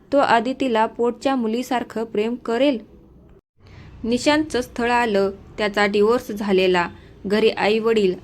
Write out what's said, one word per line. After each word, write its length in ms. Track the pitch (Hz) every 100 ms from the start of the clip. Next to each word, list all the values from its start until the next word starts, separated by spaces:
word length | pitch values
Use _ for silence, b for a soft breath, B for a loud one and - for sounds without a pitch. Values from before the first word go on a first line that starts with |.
| -
तो 60 | 277
आदितीला 680 | - 233 233 269 269 220 226
पोटच्या 500 | 226 240 226 269 269
मुलीसारखं 680 | 220 233 247 240 233 220
प्रेम 300 | 226 208 226
करेल?" 440 | 247 - 233 285 226 - - - - - - _ _ B B B B
निशांतचं 560 | 226 247 294 302 311 240
स्थळ 300 | 247 - 240
आलं, 400 | 240 240 196 196 196 - -
त्याचा 280 | 208 202 208
डिव्होर्स 440 | 208 214 247 240
झालेला, 580 | 208 202 185 185 180 170 B B B 190
घरी 220 | 214 214
आई 300 | - 196 220
वडील 360 | 220 214 190 180